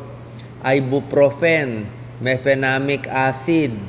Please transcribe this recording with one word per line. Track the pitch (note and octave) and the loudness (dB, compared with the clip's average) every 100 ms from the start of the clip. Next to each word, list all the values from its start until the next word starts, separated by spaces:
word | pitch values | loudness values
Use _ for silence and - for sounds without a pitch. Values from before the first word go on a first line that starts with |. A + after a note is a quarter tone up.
| - - - - - - | -4 -16 -18 -18 -18 -6
Ibuprofen, | C3 C#3 C3 C#3 - C3 C#3 A#2+ E3+ D#3+ C3+ A2 G2+ - - - | 0 2 2 0 2 4 4 4 2 4 0 -4 -8 -12 -16 -6
mefenamic | A#2+ B2+ C#3 C3+ C3 C3 C#3 C#3 - | -2 0 2 2 2 0 0 -2 -2
acid, | C3 C3 C3 - E3 C#3 G#2+ | 0 0 0 0 2 2 -2